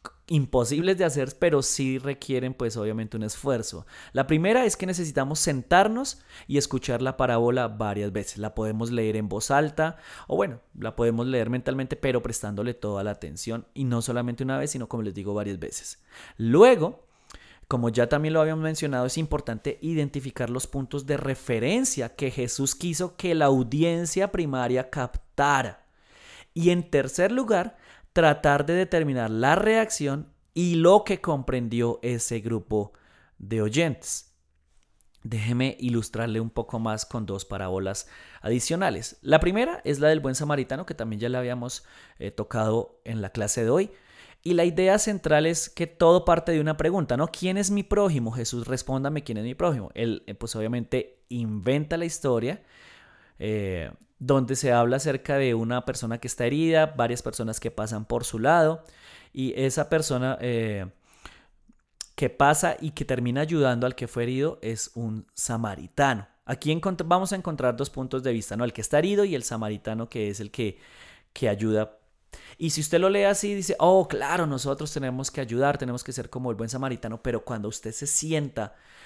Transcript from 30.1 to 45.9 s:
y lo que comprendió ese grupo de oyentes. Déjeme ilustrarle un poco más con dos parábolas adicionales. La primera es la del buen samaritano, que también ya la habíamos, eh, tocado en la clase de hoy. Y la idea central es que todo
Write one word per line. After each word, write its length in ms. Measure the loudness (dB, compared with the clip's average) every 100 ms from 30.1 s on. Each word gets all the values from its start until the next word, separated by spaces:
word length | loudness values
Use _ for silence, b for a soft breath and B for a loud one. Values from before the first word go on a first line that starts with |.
| -4 -8 _ _
y 220 | -2 2 6
lo 280 | 8 8
que 160 | 6 -2
comprendió 800 | 0 -2 -2 -2 -2 0 0 -2
ese 380 | -4 -4 -2 -4
grupo 540 | -2 -4 -2 -2 -2 b b b b -18
de 240 | -6 -2
oyentes. 720 | 0 2 0 -2 -8 -10 -10 _ _ _ _ _ _ _ _ _
Déjeme 540 | -8 -4 0 0 0 -2
ilustrarle 600 | -2 -2 -2 -4 -4 -2
un 100 | -4
poco 280 | -4 -6 -4
más 260 | -4 -4
con 220 | -6 -8 -6
dos 180 | -6
parábolas 640 | -8 -8 -4 -4 -4 -6 -10 B B B
adicionales. 800 | -2 -2 0 -2 -2 -2 -8 -10
La 200 | 2 4
primera 420 | 4 2 0 -2
es 160 | -4 2
la 80 | 4
del 120 | 4
buen 140 | 0
samaritano, 520 | -4 -2 -2 -2 -6 -8
que 80 |
también 260 | -8 -8 -4
ya 80 | -4
la 100 | -2
habíamos, 460 | -4 -6 -8 -10 B B B -12
eh, 120 | -10
tocado 720 | -8 -6 -2 0 0 -2 -8
en 160 | -10 -6
la 100 | -6
clase 320 | -4 -4 0
de 80 | 2
hoy. 200 | 2 2 B B B B B
Y 120 | 0
la 100 | 2
idea 340 | 2 4 4 4
central 480 | 2 -2 2 4 4
es 220 | 0 -4
que 180 | -6
todo 380 | -8